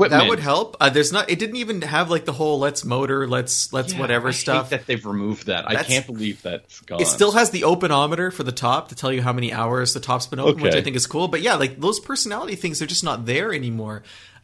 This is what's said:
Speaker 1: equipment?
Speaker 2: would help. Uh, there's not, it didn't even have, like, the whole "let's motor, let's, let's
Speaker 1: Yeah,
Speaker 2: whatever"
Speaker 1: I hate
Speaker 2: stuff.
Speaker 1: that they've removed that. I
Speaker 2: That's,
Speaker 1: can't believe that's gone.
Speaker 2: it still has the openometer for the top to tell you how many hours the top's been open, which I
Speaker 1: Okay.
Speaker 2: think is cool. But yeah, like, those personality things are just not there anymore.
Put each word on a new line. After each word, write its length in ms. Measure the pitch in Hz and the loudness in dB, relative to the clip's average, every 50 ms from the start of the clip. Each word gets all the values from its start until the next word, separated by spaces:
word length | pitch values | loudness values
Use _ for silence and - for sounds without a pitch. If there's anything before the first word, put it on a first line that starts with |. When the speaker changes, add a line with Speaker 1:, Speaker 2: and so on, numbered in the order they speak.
| 196 | 4
Speaker 1:
equipment? 240 | - 151 147 - 104 | 6 6 6 6 6
Speaker 2:
would 100 | - - | 4 2
help. 380 | 151 143 143 175 220 - - - | 2 2 2 2 0 -2 0 2
Uh, 100 | 151 139 | 2 4
there's 220 | 127 147 147 147 | 6 4 2 4
not, 180 | 170 202 220 - | 2 0 0 0
it 80 | 185 165 | 0 -2
didn't 200 | 220 220 220 254 | -2 -4 -4 -6
even 240 | 240 214 226 185 | -4 -4 -4 -6
have, 280 | 156 139 147 156 170 160 | -4 -2 0 0 0 2
like, 140 | 170 160 165 | 0 -2 -2
the 80 | - | -4
whole 280 | 139 123 156 156 151 135 | -4 -2 0 0 2 2
"let's 260 | 139 143 139 - - | 0 0 -2 -2 -4
motor, 420 | 117 123 131 135 131 135 135 139 123 | -2 -2 -2 0 0 0 -2 0 0
let's, 460 | 127 127 123 123 - - - - - | -2 -2 -2 -2 -2 -2 -2 -2 -2
let's 180 | 131 131 127 | -4 -4 -2
Speaker 1:
Yeah, 80 | 185 175 | -4 -4
Speaker 2:
whatever" 300 | 131 123 120 120 117 131 | 0 2 2 2 2 0
Speaker 1:
I 20 | |
hate 60 | 127 - | -2 -2
Speaker 2:
stuff. 320 | - - 135 131 127 127 | 0 0 2 0 2 0
Speaker 1:
that 180 | 143 123 - - | -4 -4 -2 -2
they've 180 | 127 113 - | -4 -4 -2
removed 420 | 107 101 101 101 107 107 - - 107 | -4 -4 -2 -2 -2 -4 -4 -4 -4
that. 220 | 92 85 - - | -2 -2 -2 -2
I 40 | 110 | -2
Speaker 2:
That's, 160 | 127 151 - | -2 0 2
Speaker 1:
can't 160 | 127 131 131 - | 0 0 0 -2
believe 340 | 120 110 107 104 98 - | -8 -6 -4 -4 -6 -6
that's 380 | - 90 87 82 - _ - - | -8 -8 -8 -8 -10 _ -20 -20
gone. 220 | - - - 87 | -14 -10 -4 -2
Speaker 2:
it 60 | 175 - | 0 0
still 260 | - - 202 208 196 | 4 4 4 4 6
has 160 | 226 233 233 | 4 4 4
the 160 | 190 180 - | 2 2 4
openometer 640 | 156 180 175 185 165 151 139 143 151 165 170 180 185 | 4 4 4 2 2 4 4 2 2 0 -2 -2 -4
for 120 | 180 - 143 | -4 -4 -6
the 100 | 127 123 | -6 -4
top 340 | - 131 120 127 151 160 - | -2 0 2 2 2 0 -4
to 60 | - | -10
tell 160 | - - 131 | -6 -4 -2
you 100 | 131 127 | -2 0
how 120 | 123 127 123 | 0 0 0
many 180 | 123 120 117 | 0 -2 -2
hours 420 | 117 113 113 117 123 127 127 123 - | -2 -2 -2 0 0 0 0 0 0
the 60 | 131 | -2
top's 280 | 120 127 127 127 127 - | -2 -2 -2 -2 -2 -4
been 120 | - 127 | -6 0
open, 220 | 135 147 147 - 147 | 2 2 2 4 2
which 80 | - - | 2 2
I 20 | 160 | 2
Speaker 1:
Okay. 60 | - | 2
Speaker 2:
think 100 | 147 131 | 0 -2
is 120 | 123 - - | -2 -2 -2
cool. 200 | - 151 175 180 | -2 -2 -2 0
But 140 | 151 160 | -2 0
yeah, 140 | 175 247 226 | 2 2 2
like, 260 | 156 139 127 131 131 | 2 2 -2 -2 -2
those 180 | 143 190 214 - | 0 0 0 0
personality 560 | - - 277 262 - 220 202 226 294 - 196 | -4 -6 -4 -4 -2 -4 -4 -6 -6 -8 -8
things 260 | 180 - 175 151 - | -6 -6 -6 -4 -4
are 40 | 160 147 | -4 -2
just 160 | 175 - - | -2 -2 0
not 220 | 160 131 113 120 | 0 -2 -2 -2
there 280 | 113 123 147 190 220 190 | -2 -2 -2 0 -2 -4
anymore. 500 | 147 131 120 117 110 110 107 107 104 - - - - - - - - | -4 -4 -4 -4 -4 -6 -6 -8 -10 -12 -18 -20 -20 -20 -20 -20 -20